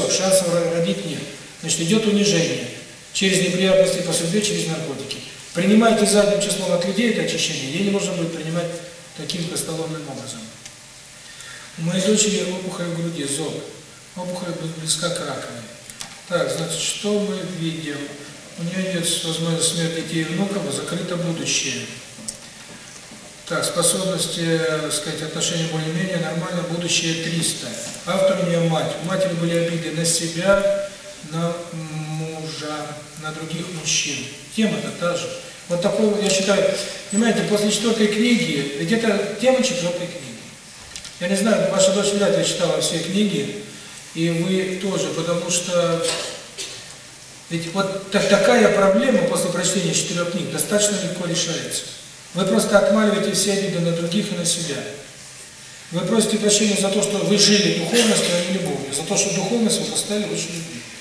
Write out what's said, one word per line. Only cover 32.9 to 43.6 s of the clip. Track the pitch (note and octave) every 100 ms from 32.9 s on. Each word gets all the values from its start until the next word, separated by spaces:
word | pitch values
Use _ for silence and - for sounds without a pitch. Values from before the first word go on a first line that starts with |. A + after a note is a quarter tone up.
| C#3+ - -
на | D#3
других | D#3 D#3+ - F3+ D#3+
мужчин. | D3 - C#3+ C3+ A#2 - - -
Тема-то | G#3+ - - -
та | C4 -
же. | - - - - -
Вот | -
такой | G3+ G3+ G#3+
вот, | G3+
я | F#3+
считаю, | F#3+ G3 G3 - - - - -
понимаете, | G3+ A#3 G3+
после | E3+ G3+ G#3
четвёртой | - A#3 G#3 G#3
книги, | G#3+ A#3+ A3+ D#3+ C#3+ - -
ведь | E3
это | A3 A3+ G3 - -
тема | B3+ B3+
четвёртой | - E3+ E3+ - E3+
книги. | - C3 A2 - - - - - - - -
Я | F3
не | G3
знаю, | A3 G3+ -
ваша | F#3 F#3+
дочь | G3 G3
вряд | G3+ G3 F3
ли |
читала | E3 - E3+ -
все | D#3+ E3
книги, | E3+ F#3+ G#3 E3 - -